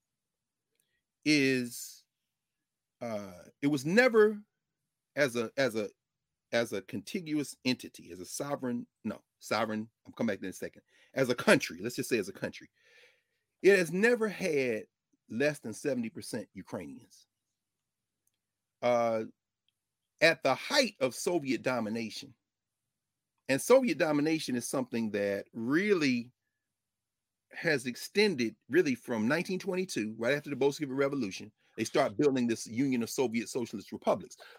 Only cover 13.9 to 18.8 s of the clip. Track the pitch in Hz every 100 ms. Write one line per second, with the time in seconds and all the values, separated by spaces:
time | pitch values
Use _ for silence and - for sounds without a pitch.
13.9 | 175 226 240 220 170 180 147 127 107 90
14.9 | _ _ _ _ 113 143 147 117 104 147
15.9 | 123 113 127 - 120 92 101 - 113 82
16.9 | - - - _ _ _ _ _ _ _
17.9 | _ _ _ _ _ _ _ _ _